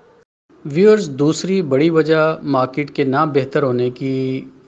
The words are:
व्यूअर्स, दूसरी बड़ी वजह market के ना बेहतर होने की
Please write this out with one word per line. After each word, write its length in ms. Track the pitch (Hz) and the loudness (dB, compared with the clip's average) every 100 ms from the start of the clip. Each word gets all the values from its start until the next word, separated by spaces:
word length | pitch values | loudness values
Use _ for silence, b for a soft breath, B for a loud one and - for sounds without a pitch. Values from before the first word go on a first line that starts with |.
| _ _ _ _ _ _ | _ _ _ _ _ _
व्यूअर्स, 420 | 151 151 208 214 165 | -6 4 6 4 2
दूसरी 540 | 131 147 156 180 190 | 0 0 0 -2 -2
बड़ी 280 | 151 131 165 | 0 2 2
वजह 480 | 160 151 160 156 160 | 2 2 2 2 -2
market 480 | 147 131 127 151 143 | -2 -2 -2 -4 -6
के 140 | - | -2
ना 200 | 135 135 160 | 0 0 0
बेहतर 360 | 139 127 143 | 0 -2 -2
होने 280 | 135 123 123 | 0 0 -2
की 600 | 127 135 131 131 131 - - | -4 -6 -4 -4 -6 -10 -18